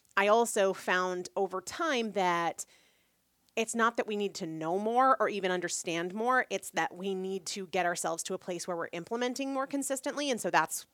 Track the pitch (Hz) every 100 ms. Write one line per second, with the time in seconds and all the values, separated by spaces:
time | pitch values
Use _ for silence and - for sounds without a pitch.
0 | _ - 202 226 233 220 196 185 - 185
1 | 185 180 175 - 190 185 - - 330 262
2 | 226 202 180 170 170 - - _ _ _
3 | _ _ _ _ _ - 226 233 226 233
4 | 226 208 202 - 170 160 156 185 214 240
5 | 262 254 214 202 185 180 175 - - 165
6 | 180 196 240 254 - 196 - - 160 180
7 | 196 190 190 190 - 208 185 190 175 170
8 | 170 165 - 185 - 175 180 170 - 170
9 | 170 233 247 247 269 269 269 277 269 269
10 | 285 277 294 233 185 165 160 - -